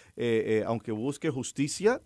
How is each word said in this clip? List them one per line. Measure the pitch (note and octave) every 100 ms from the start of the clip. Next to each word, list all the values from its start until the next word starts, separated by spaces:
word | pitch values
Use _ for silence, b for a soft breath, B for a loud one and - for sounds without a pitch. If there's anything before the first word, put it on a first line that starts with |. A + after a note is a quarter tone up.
| b -
eh, | A#2 A2+ - A2
eh, | G2+
aunque | A#2 -
busque | G#2+ C3 C#3 E3
justicia, | C3 A#2 - D3 - G3+ B3+